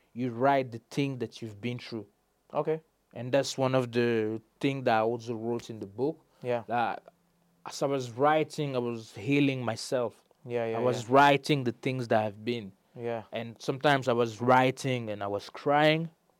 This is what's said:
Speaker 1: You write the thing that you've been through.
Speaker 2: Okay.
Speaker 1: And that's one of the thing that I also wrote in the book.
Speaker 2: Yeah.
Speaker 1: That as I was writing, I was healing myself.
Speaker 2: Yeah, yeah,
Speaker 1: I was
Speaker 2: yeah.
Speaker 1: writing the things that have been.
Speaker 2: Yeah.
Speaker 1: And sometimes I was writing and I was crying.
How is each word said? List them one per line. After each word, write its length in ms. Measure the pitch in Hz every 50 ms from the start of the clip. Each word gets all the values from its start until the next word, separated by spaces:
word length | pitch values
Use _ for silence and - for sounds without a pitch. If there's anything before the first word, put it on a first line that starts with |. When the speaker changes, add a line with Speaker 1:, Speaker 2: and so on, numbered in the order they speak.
| _ _ _
Speaker 1:
You 180 | 113 127 127
write 400 | 113 113 127 139 139 139 131 120
the 100 | 113 117 - _
thing 280 | - - 143 139 135 131
that 220 | 123 113 - - 120
you've 180 | 113 104 101
been 180 | 107 120 123 123
through. 280 | - - 120 110 101 - _ _ _ _ _ _ _ _ -
Speaker 2:
Okay. 260 | 143 151 156 156 160 - _ _ _ _ _ -
Speaker 1:
And 180 | - 117 127 123
that's 240 | 139 135 - - -
one 160 | 131 127 131
of 160 | 131 127 120
the 500 | 117 120 120 120 117 113 110 107 110 110 - _ _ _
thing 240 | - 139 135 135 131
that 140 | 123 113 110
I 20 |
also 340 | 110 113 117 120 113 117 120
wrote 360 | 110 110 117 117 117 - -
in 100 | 117 107
the 60 | 107
book. 340 | 98 98 107 127 151 160 - _ _ _ _ -
Speaker 2:
Yeah. 200 | 123 120 120 110 -
Speaker 1:
That 340 | 120 120 117 104 - - - - - _ _ _ _ _ _ _ _ _ _
as 160 | - - - 156
I 40 |
was 240 | 139 139 139 127 120
writing, 640 | 113 117 143 147 156 156 156 151 - - 151 143 135
I 20 | 127
was 340 | 123 120 120 117 113 - -
healing 480 | - 101 113 143 143 143 135 135 131 123
myself. 500 | 113 113 110 - - 139 127 120 110 - - _ _ _ _ -
Speaker 2:
Yeah, 220 | 127 120 120 117
yeah, 100 | 113 113
Speaker 1:
I 40 | 113
was 220 | 120 127 123 120 117
Speaker 2:
yeah. 120 | 107 127
Speaker 1:
writing 500 | 135 143 143 143 139 - - 156 139 127
the 80 | 120 113
things 340 | - - 139 131 131 123 113
that 140 | 120 110 107
have 220 | 107 101 107 107
been. 260 | 117 120 120 104 95 98 _ _ _ _
Speaker 2:
Yeah. 280 | 131 117 120 117 113 107 - -
Speaker 1:
And 240 | 117 113 117 110 -
sometimes 500 | - - 139 131 - 151 143 135 123 131
I 40 | 120
was 280 | 117 120 117 110 107
writing 720 | 120 123 127 127 131 131 131 - - 135 127 123 117 107
and 120 | 104 101 101
I 40 |
was 220 | 101 101 101 - -
crying. 600 | - - - 143 143 147 151 156 156 160 165 160 - _ _ _ _